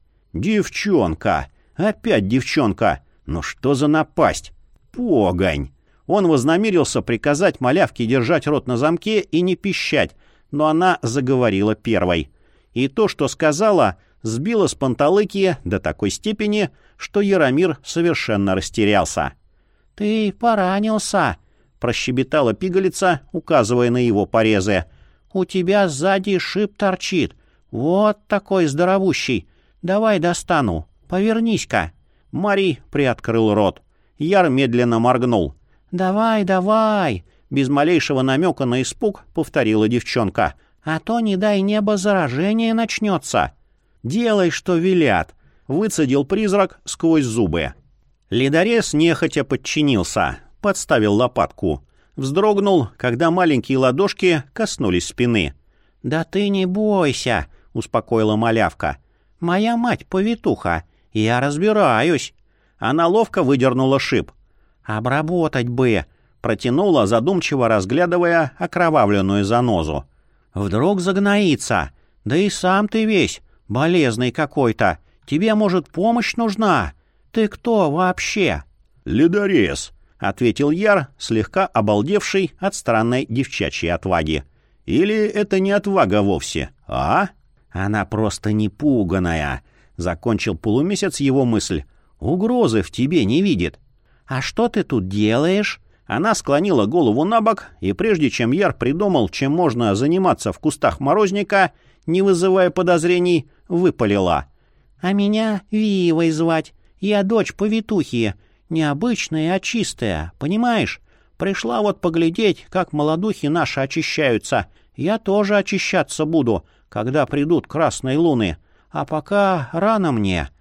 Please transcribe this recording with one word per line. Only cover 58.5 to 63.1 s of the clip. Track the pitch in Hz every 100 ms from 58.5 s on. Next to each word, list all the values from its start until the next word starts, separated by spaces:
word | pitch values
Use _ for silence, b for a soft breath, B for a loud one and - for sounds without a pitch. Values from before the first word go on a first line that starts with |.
| 113 90 - 78 67 _ _ _ _
«Моя | 170 185 220 233
мать | 240 175 -
повитуха, | 190 208 233 - - 90 82 - _ _
я | 110 110 123
разбираюсь». | 139 147 208 214 165 110 151 151 - - _ _ _ -
Она | 113 151
ловко | 170